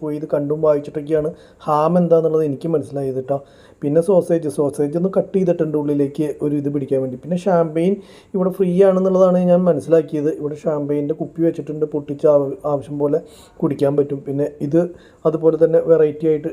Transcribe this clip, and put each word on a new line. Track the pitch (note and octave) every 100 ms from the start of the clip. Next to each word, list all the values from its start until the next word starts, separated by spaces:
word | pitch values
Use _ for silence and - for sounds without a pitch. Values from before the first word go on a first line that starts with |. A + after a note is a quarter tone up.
പോയി | D#3 D3+
ഇത് | D3+
കണ്ടും | D3+ C#3+ D3+ D#3
വായിച്ചിട്ടൊക്കെയാണ് | D3 C#3+ D#3 D3 D#3 D3+ F3 - _ -
ഹാം | D3 D#3 F3
എന്താണെന്നുള്ളത് | E3+ E3 D#3+ D#3 D#3
എനിക്ക് | C3+ E3 D#3
മനസ്സിലായത് | C3 C#3 C#3 C3
കേട്ടോ. | B2+ C#3 - - - _
പിന്നെ | D3 D3+ E3+
സോസേജ്, | F#3 E3 E3+ D3+ C#3+
സോസേജ് | C#3+ C#3+ D3 E3
ഒന്ന് | F#3 F#3+
കട്ട് | F#3+ G3
ചെയ്തിട്ടുണ്ട് | F3+ E3+ D#3 D3+
ഉള്ളിലേക്ക് | D3 C#3+ C#3 C#3+ D3+ C3+
ഒരു | D3 D3
ഇത് | C#3+
പിടിക്കാൻ | C#3+ C3 C3
വേണ്ടി. | C3 B2+
പിന്നെ | D3 F3
ഷാമ്പെയിൻ | G3 F3 E3 D#3 E3+ G3 - - _
ഇവിടെ | F#3+ F#3 F3+
ഫ്രീ | F#3 F3 G3
ആണെന്നുള്ളതാണ് | F#3 F#3+ F#3 F#3 F3+ F3+
ഞാൻ | F3 F3+
മനസ്സിലാക്കിയത്. | D3+ C3+ D#3+ D3+ D3+ D3 -
ഇവിടെ | D3 D3
ഷാമ്പെയിൻ്റെ | E3+ D3 C#3+ D3 C#3+ D#3
കുപ്പി | C#3+ - E3
വെച്ചിട്ടുണ്ട്, | D#3+ C#3+ D3+ D3+
പൊട്ടിച്ച് | D3+ C#3+ C#3+ D#3
ആവ-, | D3 C#3 - D3
ആവശ്യം | C#3+ - D3
പോലെ | D3 D#3 - - - -
കുടിക്കാൻ | D#3+ C#3 C#3+ C#3+
പറ്റും. | C#3+ C#3 -
പിന്നെ | C#3 D3 - D3
ഇത് | D#3+ F3 - - _ E3
അതുപോലെ | D#3 D#3 D#3
തന്നെ | D#3+ E3 E3
വെറൈറ്റി | D#3+ D3+ D3 D#3+
ആയിട്ട് | D#3 D3+